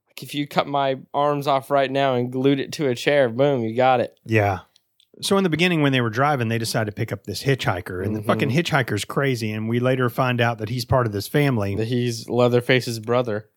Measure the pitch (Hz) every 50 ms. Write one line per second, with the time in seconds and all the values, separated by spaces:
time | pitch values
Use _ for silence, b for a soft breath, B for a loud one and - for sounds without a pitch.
0 | _ _ - - - - - 147 143 - - - - 143 143 139 139 135 135 135
1 | - _ - 143 147 147 147 143 135 147 139 135 - - 143 139 139 127 135 139
2 | 139 135 127 120 123 123 127 127 131 143 143 135 - - - - 147 131 123 -
3 | - 151 147 143 131 117 113 127 139 147 139 123 113 110 113 123 127 131 127 120
4 | 107 - _ _ - 110 110 107 101 101 95 90 - _ _ _ _ _ _ _
5 | _ _ _ - - - 196 196 190 180 156 156 180 185 170 156 143 139 135 127
6 | 120 113 104 123 139 151 147 127 117 110 113 117 113 - - 120 107 104 - -
7 | 117 - 117 - - 104 92 - - 139 135 - - 120 95 87 - - 92 90
8 | 95 107 107 107 104 110 98 110 156 131 123 170 175 - 160 135 120 - 107 98
9 | - - - 151 139 139 127 113 113 107 107 107 110 110 117 120 120 127 131 127
10 | 127 120 - - 131 123 123 120 117 117 117 107 110 110 123 123 117 - 143 127
11 | 120 107 101 101 - - - 147 143 139 123 107 98 98 98 104 113 117 127 120
12 | 123 120 113 110 - - - 120 123 120 120 123 117 - 127 123 - 123 113 113
13 | 107 117 120 123 123 117 104 107 - _ _